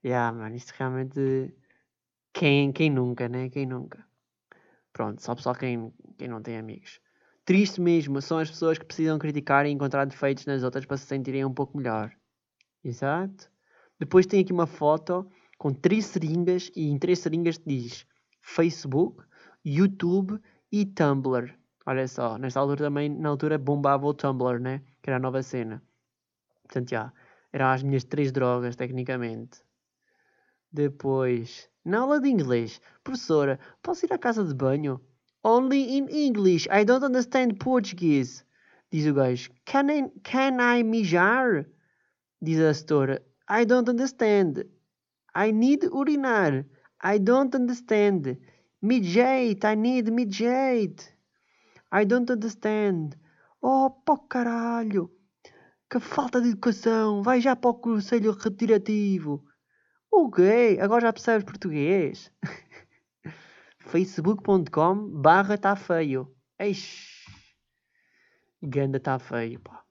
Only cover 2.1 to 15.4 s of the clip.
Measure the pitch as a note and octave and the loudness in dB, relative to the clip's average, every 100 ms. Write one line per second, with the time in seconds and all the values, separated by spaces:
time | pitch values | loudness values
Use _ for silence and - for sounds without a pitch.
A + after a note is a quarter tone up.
2.1 | _ _ - D#3 C#3+ C#3 C3+ D#3+ C3+ B2 | _ _ -2 2 4 2 0 0 0 -2
3.1 | A#2+ A#2+ B2+ C3 C3+ C3+ B2+ - - - | -4 -6 -6 -8 -6 -8 -8 -12 -18 -20
4.1 | _ _ _ _ _ _ _ _ - A2 | _ _ _ _ _ _ _ _ -8 -8
5.1 | G#2+ - A#2+ B2+ B2 C3 A#2+ A2+ _ - | -8 -10 -8 -6 -6 -6 -6 -8 _ -20
6.1 | _ B2+ A2+ A2 A2+ A2 G#2+ - - _ | _ -12 -12 -12 -12 -12 -16 -20 -20 _
7.1 | _ _ _ - F#3 G3+ G3 F3 E3+ C#3+ | _ _ _ 0 2 2 2 2 2 0
8.1 | C#3 C#3 E3 D#3 - D#3+ D#3+ - - D#3+ | -6 -4 -4 -4 -2 -2 -2 -6 -4 -2
9.1 | D#3 D3+ D3 C#3 C#3 C#3+ C#3+ C#3 C#3 C#3 | -2 -2 -6 0 2 2 0 -2 -2 -4
10.1 | - C#3 C#3 - C3+ B2+ C3+ C3+ C#3 - | -2 -2 -2 -4 -4 -4 -6 -8 -8 -6
11.1 | C#3 C3 C3+ C3+ B2+ C3+ D3 B2 A2 G#2+ | -8 -6 -4 -4 -4 -6 -4 -4 -4 -6
12.1 | _ _ _ _ _ _ _ C3+ A#2+ C#3 | _ _ _ _ _ _ _ -12 -6 -4
13.1 | D#3 G3 F#3+ - _ _ _ _ _ D3 | -2 -6 -10 -20 _ _ _ _ _ 4
14.1 | F#3 F#3 G#3 F#3+ F3+ E3 - D3 D#3 D#3 | 4 6 2 2 0 -2 0 0 0 0
15.1 | F3+ F#3+ _ | -6 -6 _